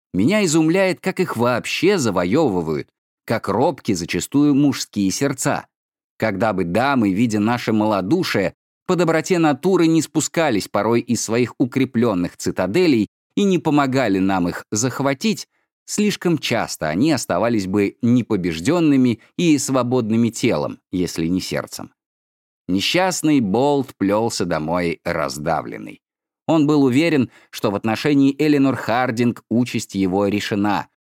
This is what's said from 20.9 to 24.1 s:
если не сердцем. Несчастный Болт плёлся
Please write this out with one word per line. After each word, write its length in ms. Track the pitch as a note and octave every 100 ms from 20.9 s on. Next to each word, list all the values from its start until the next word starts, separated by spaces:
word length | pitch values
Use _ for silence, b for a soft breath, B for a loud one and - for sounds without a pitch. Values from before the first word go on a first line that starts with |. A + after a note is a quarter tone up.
если 360 | F#2 F2 - E2
не 140 | F#2
сердцем. 500 | - C#2+ - - G1+ _ _ _ _ _ _ _ -
Несчастный 720 | F#2+ - F3 F#3 E3+ D#3 C#3+
Болт 540 | G2+ A2+ C#3+ C#3+ B2 -
плёлся 480 | G2